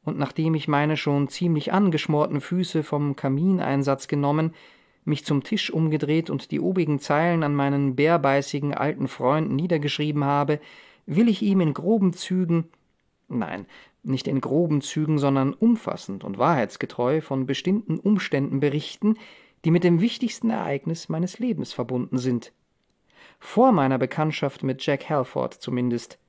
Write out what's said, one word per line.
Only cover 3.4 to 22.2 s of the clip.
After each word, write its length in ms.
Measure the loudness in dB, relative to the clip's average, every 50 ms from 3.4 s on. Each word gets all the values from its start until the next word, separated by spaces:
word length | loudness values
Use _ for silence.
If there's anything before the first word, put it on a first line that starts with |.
| 2 2 2 2 0 0 0 0 2 0 0 -2 -2 -4
genommen, 440 | -2 0 2 2 2 2 0 0 -4 -8 -20 -20 -20 _ _ _ _ _ _
mich 180 | -2 -2 -2 0
zum 200 | 0 0 0 0
Tisch 280 | -2 -4 -2 -2 -2
umgedreht 580 | 0 0 0 2 0 0 0 0 0 0 0 -2
und 220 | -6 -6 -6 _
die 80 | -4 -2
obigen 400 | -2 0 0 0 0 0 0 -2
Zeilen 440 | 0 0 0 2 2 2 2 0 0
an 120 | 0 0
meinen 400 | 0 0 0 0 0 0 0 2
bärbeißigen 800 | 2 4 4 4 4 4 2 2 2 0 -2 -6 -4 -2 -4 -2
alten 340 | -2 -2 -2 -2 -2 -4
Freund 440 | -6 -4 0 0 2 2 2 0 0
niedergeschrieben 760 | -2 -2 0 0 0 0 0 -2 -2 -2 -2 -2 0 0 0
habe, 340 | 2 2 2 2 0 0 -2 -4 -16 -20 -20 -20 -20 _ _ _
will 240 | -2 2 4 4 4
ich 120 | 2 2
ihm 200 | 0 2 2 4
in 120 | 2 2 0
groben 380 | 0 0 0 2 4 2 2
Zügen, 540 | 0 -2 -4 -2 0 0 2 2 2 0 0 -4 _ _ _ _ _ _ _ _ _ _ _ _
nein, 360 | -6 -4 -4 -4 -8 -10 -12 _ -20 -20 -20 _ _ _ -4
nicht 240 | -4 -4 -2 -2
in 140 | -2 -2 -2
groben 400 | -2 0 0 0 2 2 0 -2
Zügen, 380 | -2 -2 -4 -2 0 0 0 2
sondern 340 | 2 2 2 2 0 0 0
umfassend 720 | 2 2 2 2 2 -2 -8 -8 -8 -10 -12 -12 -10 -10
und 120 | -10 -2
wahrheitsgetreu 840 | 0 2 2 4 2 0 -2 -4 -8 -8 -8 -4 -2 0 0 0 -2
von 240 | -2 -4 -4 -4 -2
bestimmten 520 | -2 -4 -2 0 0 0 0 0 -4 -6
Umständen 640 | -2 2 2 2 2 0 -2 -2 -2 -2 0 0 0
berichten, 560 | 0 0 0 -2 -6 -6 -10 _ 0 0 0 0 -6 -20 -20 -20 -20 _ _ _ 2
die 80 | 2
mit 140 | 4 4 6
dem 160 | 4 4 4
wichtigsten 480 | 2 0 0 -2 -4 -6 -4 -4 -4 -2
Ereignis 580 | -2 -2 -2 -4 -4 -4 -4 -6 -6 -6 -6
meines 320 | -6 -4 -4 -4 -4 -4 -4
Lebens 320 | -4 -4 -2 -4 -6 -8
verbunden 460 | -6 -8 -6 -4 -4 -4 -4 -2 -4
sind. 340 | -2